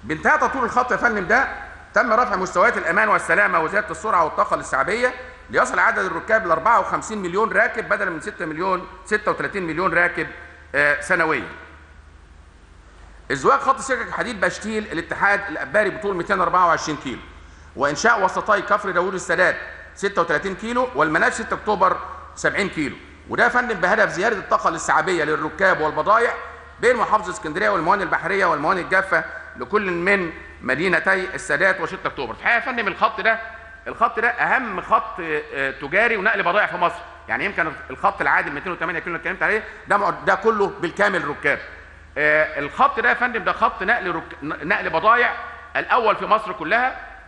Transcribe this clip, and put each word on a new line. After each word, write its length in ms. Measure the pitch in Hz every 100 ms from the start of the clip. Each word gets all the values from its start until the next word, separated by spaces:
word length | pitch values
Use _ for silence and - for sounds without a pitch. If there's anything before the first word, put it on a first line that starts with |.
بانتهاء 340 | 107 151 233 294
تطوير 280 | 247 269 226
الخط 260 | 240 240
يا 60 | -
فندم 300 | 240 214 175
ده، 200 | 233 269 - - - -
تم 200 | 202 247
رفع 220 | 220 247 190
مستويات 420 | 185 180 220 220
الأمان 320 | 160 180 220
والسلامة 500 | 180 - 170 202 175
وزيادة 320 | 156 196 -
السرعة 320 | 160 214 190
والطاقة 320 | 156 - 202 160
الاستيعابية، 580 | 143 135 135 220 247 254 - - -
ليصل 300 | 147 254 196
عدد 200 | 196 220
الركاب 480 | 190 165 160 220 180
لأربعة 320 | 160 160 226
وخمسين 380 | 185 208 - 214
مليون 340 | 180 185 220
راكب 380 | 190 240 226 165
بدلا 200 | 202 196
من 120 | 160
ستة 240 | 208 - 170
مليون، 420 | 151 190 180 - - -
ستة 260 | 214 -
وتلاتين 320 | - 143 202
مليون 300 | 170 156 185
راكب، 340 | 165 175 170 156 - - - - 135
آه، 260 | 143 143
سنويًا. 460 | - 180 160 139 85 - - - - - - - - - - - - - - - - - -
إزواج 280 | 135 160 269
خط 200 | 254 269
سكك 320 | - 247 202
حديد 300 | 170 190 220
بشتيل 460 | 180 175 208 214 214
الاتحاد 500 | 156 165 135 196 202 196
الأباري 400 | 156 135 185 202
بطول 260 | 139 202 185
ميتين 260 | 165 196
أربعة 260 | 170 180 175
وعشرين 300 | 151 - 147
كيلو، 220 | 135 110 - - - - - -
وإنشاء 480 | 143 151 220 202
وسطي 380 | 185 185 190 202
كفر 300 | - 202 190
داوود 220 | 175 185
السادات 420 | 185 - 196 175 - - - - -
ستة 260 | 202 196
وتلاتين 340 | 165 151 196 185
كيلو، 340 | 220 240 254 143
والمناف 380 | 156 160 240
ستة 200 | 233 220
أكتوبر 440 | 196 - 202 185 175 - - - -
سبعين 340 | 156 143 190
كيلو، 260 | 160 139 - - - -
وده 140 | 120
يا 60 | 233
فندم 260 | 240 240 202
بهدف 340 | 175 214 185
زيادة 260 | 151 214 208
الطاقة 340 | 165 214 175
الاستيعابية 540 | 165 - 151 156 175
للركاب 580 | 151 151 151 - 190 156
والبضائع 520 | 151 147 156 220 233 - - - - -
بين 140 | 226 247
محافظة 360 | 190 214 180
اسكندرية 380 | 170 160 156 208
والموانئ 340 | 196 160 202
البحرية 420 | 175 156 160 196 185
والموانئ 360 | 151 151 185
الجافة 420 | 143 190 190 165 - - - -
لكل 340 | 123 208 196
من 400 | 170 180 202 170 - - -
مدينتي 760 | 123 135 185 165 190 190 185 135
السادات 460 | - - 190 185
وستة 260 | 156 185 -
أكتوبر. 260 | - 120
الحقيقة 220 | - 190 233
يا 40 |
فندم 280 | 262 247 196
الخط 340 | 170 220 -
ده، 180 | 202 220 - - - - 120
الخط 320 | 131 226 220
ده 100 | 233
أهم 520 | - 156 233 240 185
خط، 380 | - 220 - -
آه، 520 | 165 151 151 139 135
تجاري 460 | 135 143 185 233 220
ونقل 260 | 202 202
بضائع 220 | 170 196 175
في 120 | 170
مصر، 220 | 170 - - - -
يعني 160 | 113 185
يمكن 260 | 190 160 139 -
الخط 320 | 131 196 196
العادي 280 | 147 165 170
ميتين 220 | 143 185
وتمانية 280 | 170 165 165
كيلو 160 | 175 165
اللي 60 |
اتكلمت 220 | 165 185
عليه 200 | 170 214 214 - -
ده 100 | 202
م-، 280 | 196 156 151
ده 100 | -
كله 380 | 226 214 196 -
بالكامل 460 | 165 170 202 190 143
ركاب. 320 | 143 147 123 - - - - - 139
آه، 420 | 151 151 151 139
الخط 400 | 143 - 269 226
ده 100 | 240
يا 40 |
فندم 300 | 233 247 226
ده 100 | 175
خط 300 | 175 233 -
نقل 320 | 190 240 185 165
رك-، 280 | - -
نقل 460 | 143 165 151 208 185
بضائع 440 | 208 214 240 240 - - - - 135
الأول 400 | 151 233 214 190
في 100 | 185
مصر 260 | 214 180
كلها 440 | 170 156 220 254 - - -